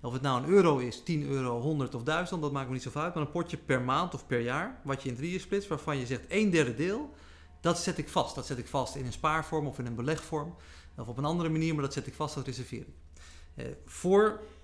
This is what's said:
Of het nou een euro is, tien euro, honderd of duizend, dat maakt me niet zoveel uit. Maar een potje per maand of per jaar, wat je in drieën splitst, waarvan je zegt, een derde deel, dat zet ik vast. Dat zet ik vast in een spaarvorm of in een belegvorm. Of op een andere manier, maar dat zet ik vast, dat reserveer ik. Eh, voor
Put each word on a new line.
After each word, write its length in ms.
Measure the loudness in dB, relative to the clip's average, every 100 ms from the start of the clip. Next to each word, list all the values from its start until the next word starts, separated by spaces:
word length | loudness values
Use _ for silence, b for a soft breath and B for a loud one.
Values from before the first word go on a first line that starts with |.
Of 120 | -4
het 80 | -2
nou 220 | 2 2
een 60 | 6
euro 280 | 8 10 6
is, 260 | 2 -4
tien 200 | -2 0 0
euro, 320 | 0 0 0
honderd 340 | 0 0 0 -2
of 80 |
duizend, 380 | 0 0 0 -2
dat 100 | 0
maakt 160 | 0 -2
me 60 |
niet 100 | -4
zoveel 180 | -4 -2
uit. 120 | -2
Maar 100 | 0
een 80 | 0
potje 260 | 0 -2 -6
per 240 | 0 0
maand 320 | 2 2 0
of 140 | -4 -2
per 120 | 0
jaar, 400 | 2 0 -4 -6
wat 200 | -4 -4
je 60 | -4
in 60 | -4
drieën 240 | -4 -4
splitst, 300 | -2 -2 -2
waarvan 280 | -4 -2 -2
je 80 | -2
zegt, 160 | -4 0
een 220 | 2 4
derde 260 | 6 4 2
deel, 380 | -2 -2 -6 B B B B B
dat 180 | 2 2
zet 180 | 0 -2
ik 120 | 0
vast. 260 | 0 0 -2
Dat 100 | -6
zet 120 | -6
ik 100 | -4
vast 280 | -2 -2 -4
in 100 | -6
een 60 |
spaarvorm 540 | -2 0 0 0 -2 -2
of 120 | -4
in 60 | -6
een 100 | -2
belegvorm. 600 | -2 -2 -2 -4 -4 -10 B B B -12
Of 100 | -8
op 100 | -2
een 80 | 0
andere 240 | 2 2
manier, 240 | 2 2
maar 100 | 2
dat 100 | 0
zet 140 | -2 -6
ik 60 |
vast, 220 | -4 -4 -4
dat 100 | -6
reserveer 360 | -6 -6 -8
ik. 120 | -10 -16 -20 B B B B -10
Eh, 100 | -10 -10 -12
voor 540 | -4 4 6 6 2 B B